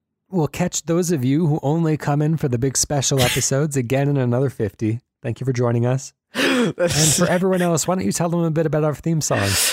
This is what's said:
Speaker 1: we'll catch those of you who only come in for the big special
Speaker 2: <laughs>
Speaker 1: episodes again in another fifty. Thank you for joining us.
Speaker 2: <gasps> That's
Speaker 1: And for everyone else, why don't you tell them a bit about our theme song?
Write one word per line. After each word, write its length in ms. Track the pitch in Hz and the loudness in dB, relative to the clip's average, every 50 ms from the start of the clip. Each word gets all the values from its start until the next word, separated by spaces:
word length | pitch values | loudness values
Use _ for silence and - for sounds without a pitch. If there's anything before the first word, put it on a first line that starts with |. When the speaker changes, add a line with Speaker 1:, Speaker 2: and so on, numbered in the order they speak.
| _ _ _ _ _ _ | _ _ _ _ _ _
Speaker 1:
we'll 180 | 190 175 151 | -2 -2 -2
catch 360 | - - - 180 175 - - - | -2 -2 -2 -4 -2 -4 -4 -4
those 280 | 160 165 175 180 165 | -2 0 0 0 0
of 120 | 180 135 120 | 0 0 2
you 220 | 131 139 160 175 | 2 2 2 2
who 120 | 147 147 - | 2 0 0
only 340 | - 139 156 170 165 156 156 | 0 0 0 2 2 0 0
come 240 | - - 151 143 147 151 | 0 0 -2 0 0 2
in 120 | 156 165 | 0 0
for 100 | 151 - | 0 0
the 100 | 135 120 | -2 0
big 180 | 117 139 135 120 | 0 0 -2 0
special 420 | - - - 147 139 - - 143 135 | -2 -2 -2 -2 -2 0 0 2 2
Speaker 2:
<laughs> 20 | |
Speaker 1:
episodes 560 | 123 123 - 135 - - 135 139 156 156 139 | 2 2 0 -2 -2 0 0 0 0 0 0
again 320 | 135 120 113 135 135 139 143 | -2 -2 0 0 0 2 2
in 80 | 143 | 2
another 320 | 139 127 120 120 127 139 127 | 2 2 2 2 2 0 -2
fifty. 520 | - - 110 101 - - 113 107 113 117 - _ _ _ | -2 -2 -4 -4 -2 -2 -2 -2 -2 -2 -6 _ _ _
Thank 180 | - 120 113 - | -8 -6 -6 -4
you 60 | 123 | -4
for 80 | 135 123 | -4 -2
joining 320 | 120 123 120 117 120 120 | 0 0 2 2 2 2
us. 280 | 123 131 131 - - - _ _ | 0 0 -2 -4 -8 -16 _ _
Speaker 2:
<gasps> 100 | _ - | _ -4
That's 840 | 240 277 269 269 247 233 170 - - 180 170 139 147 156 156 139 - | 0 0 2 2 2 0 0 0 0 -2 0 2 4 4 4 4 2
Speaker 1:
And 80 | 175 | 2
for 40 | - | 2
everyone 300 | 175 180 190 190 185 180 | 2 0 2 0 2 2
else, 260 | 175 175 165 151 - | 2 0 0 0 0
why 80 | 170 185 | -2 -2
don't 100 | 190 190 | -2 -2
you 60 | 202 | -2
tell 180 | - - 165 170 | -2 -2 -2 -2
them 120 | 170 175 170 | 0 0 0
a 80 | 165 | 0
bit 140 | 151 165 156 | 0 0 0
about 180 | 156 143 151 156 | 0 0 0 0
our 100 | 151 139 | 0 -2
theme 280 | - - 165 165 156 | -2 -2 -2 -2 0
song? 260 | - - 143 113 101 98 98 - - - | 0 0 0 0 0 0 0 0 -2 -2